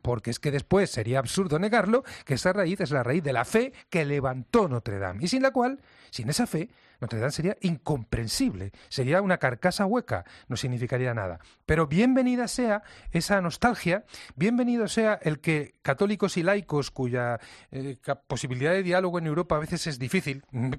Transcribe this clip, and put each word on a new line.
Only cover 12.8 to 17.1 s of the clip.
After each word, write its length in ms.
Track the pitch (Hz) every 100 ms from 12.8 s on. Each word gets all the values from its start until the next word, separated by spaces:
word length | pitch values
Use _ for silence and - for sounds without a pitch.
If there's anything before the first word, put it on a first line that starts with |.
| - - -
esa 300 | 170 - 196
nostalgia, 640 | 175 - - - 165 180 - - - -
bienvenido 520 | 185 240 247 240 208
sea 320 | - 220 208
el 180 | 160 151
que 340 | - 156 143 _
católicos 560 | - 139 202 208 196 -
y 60 |
laicos 480 | 170 202 - 147 135
cuya, 480 | - 127